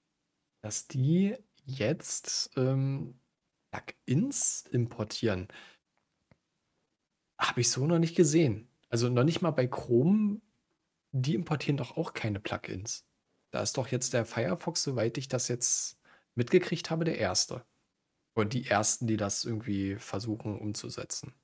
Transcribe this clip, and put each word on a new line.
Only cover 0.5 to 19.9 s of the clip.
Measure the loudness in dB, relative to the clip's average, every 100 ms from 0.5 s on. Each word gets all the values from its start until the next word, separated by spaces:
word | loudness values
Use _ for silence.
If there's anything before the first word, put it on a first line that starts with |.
| _
dass | -8 -8 -6
die | 0 2 4 2 0 -10 _ -12
jetzt, | -2 -2 -2 -4 -6 -4 -4 -4 -2
ähm, | 0 2 0 -4 -8 -14 _ _ _ _ _
Plugins | -12 -12 -12 -2 0 2 0 -2 -2 -2
importieren. | -2 -2 -4 -6 -2 -2 -2 -4 -14 -20 -20 _ _ _ _ _ _ _ _ _ _ _ _ _ _ _ -4
Hab | -2 2
ich | 2
so | 2 4
noch | 4
nicht | 4 6
gesehen. | 6 6 4 2 -8 _ _
Also | 0 2
noch | 4
nicht | 4 4
mal | 2
bei | 2 0
Chrome, | -2 2 4 6 4 2 -2 -8 _ _ _ _ _ _
die | -2 0 0
importieren | 0 -2 0 -2
doch | -2 -6
auch | -6
keine | -4 -4 -4
Plugins. | -4 -6 -6 -8 -8 -10 -12 _ _ _ _
Da | -4
ist | -2 -2
doch | -2
jetzt | -2 0
der | 0 0
Firefox, | -2 -2 -2 -4 -4
soweit | -2 0 -2 -2
ich | -4
das | -2 -2
jetzt | -2 0 0 -2 -8 _ -20 _ -4
mitgekriegt | 2 4 4 -2 -4
habe, | -2 -2
der | 0
Erste. | 0 0 -2 -6 -12 _ _ _ _ _ _ -2
Oder | 0
die | -2 2
Ersten, | 4 4 2 0
die | 0
das | 0 -2 -4
irgendwie | -4 -4 -2 -2